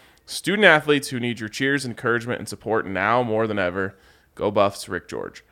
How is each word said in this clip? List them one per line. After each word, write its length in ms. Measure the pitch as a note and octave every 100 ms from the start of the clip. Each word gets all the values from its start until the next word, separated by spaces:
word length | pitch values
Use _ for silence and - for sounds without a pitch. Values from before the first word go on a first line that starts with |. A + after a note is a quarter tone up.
| - _ -
student 380 | - - G#3 G3+
athletes 420 | D#3 D3 C#3+ C3+
who 100 | C3
need 200 | A#2+ A2
your 100 | G#2+
cheers, 380 | - C3+ C#3+ C3
encouragement, 500 | A2 B2 A#2 A#2 A2+
and 100 | A2
support 380 | G#2+ - A2 F2+
now 380 | F#2+ G2+ A#2+
more 240 | A#2 G#2+ A2+
than 100 | G#2
ever. 380 | F2+ F#2 G2 - _ _ _ -
Go 160 | G2+
Buffs, 360 | G#2 G2+ - -
Rick 200 | F2+ -
George." 360 | A1+ G1+ - -